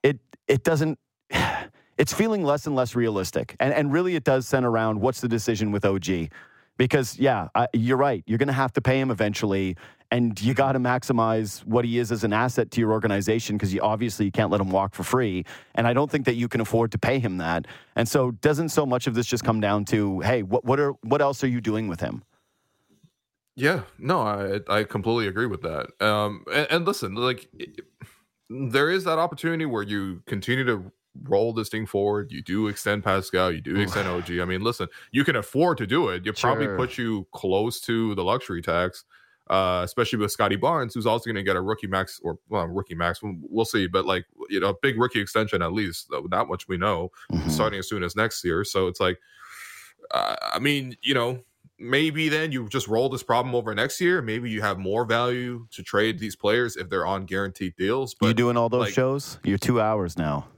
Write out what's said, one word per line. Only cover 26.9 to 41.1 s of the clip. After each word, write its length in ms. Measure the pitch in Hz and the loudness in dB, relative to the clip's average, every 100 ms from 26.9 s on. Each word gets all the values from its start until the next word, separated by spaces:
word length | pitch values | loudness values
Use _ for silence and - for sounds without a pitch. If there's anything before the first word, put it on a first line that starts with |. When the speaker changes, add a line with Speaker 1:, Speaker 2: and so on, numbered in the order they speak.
| 202 104 | -2 -4
Speaker 2:
like, 340 | 101 123 123 - - | -2 -2 -2 -10 -16
it, 260 | - - - _ - _ _ _ _ | -14 -14 -20 _ -20 _ _ _ _
there 400 | 123 131 127 151 | -6 0 2 2
is 140 | 190 | 2
that 140 | 175 160 | 0 0
opportunity 460 | 170 156 160 165 | 0 -2 -4 -2
where 180 | 156 113 | -2 -2
you 380 | 101 104 98 90 - | -2 -4 -4 -8 -6
continue 380 | 101 98 131 | -6 -2 0
to 260 | 123 107 92 _ _ - | 0 -2 -6 _ _ -18
roll 300 | 71 98 113 | 0 2 2
this 160 | 113 107 | -2 -4
thing 180 | 107 107 | -6 -2
forward. 460 | 101 101 104 101 | 0 0 0 -4
You 100 | - | -12
do 240 | - 95 107 | -4 -2 -2
extend 380 | 101 104 104 | -2 -2 -2
Pascal, 480 | 101 95 95 92 92 | 2 0 0 0 2
you 80 | 80 | 0
do 160 | 65 95 | -2 0
extend 300 | 101 98 95 | 0 0 -2
Speaker 1:
Oof. 60 | |
Speaker 2:
O 60 | 87 | -4
G. 200 | 90 87 | -4 -4
I 40 | |
mean, 180 | 90 92 | -2 -2
listen, 260 | 110 120 90 - - | -2 -2 -6 -8 -4
you 100 | 131 | 0
can 120 | 143 117 | 2 0
afford 420 | 101 131 175 160 | -2 2 2 2
to 80 | 104 | 0
do 220 | 139 135 | 0 0
it. 180 | 90 92 | -2 -4
You 60 | |
probably 320 | 104 123 135 143 | 0 0 2 0
Speaker 1:
Sure. 100 | 98 | -2
Speaker 2:
put 220 | 127 - | -4 -4
you 300 | 117 107 92 | -4 -4 -6
close 480 | - 98 95 113 - | -6 0 2 0 -4
to 340 | - 113 113 98 | -2 0 0 0
the 80 | |
luxury 360 | 90 123 - 87 | 0 -2 -2 -6
tax, 440 | 85 85 90 - _ _ _ _ _ | -2 0 0 -4 _ _ _ _ _
uh, 340 | 95 92 90 | 0 2 0
especially 340 | 90 - 113 117 | -2 -2 -2 0
with 140 | 104 | -2
Scotty 240 | - 104 98 | 0 0 2
Barnes, 360 | 123 165 123 | 0 0 -2
who's 120 | 120 | -2
also 240 | 110 | 0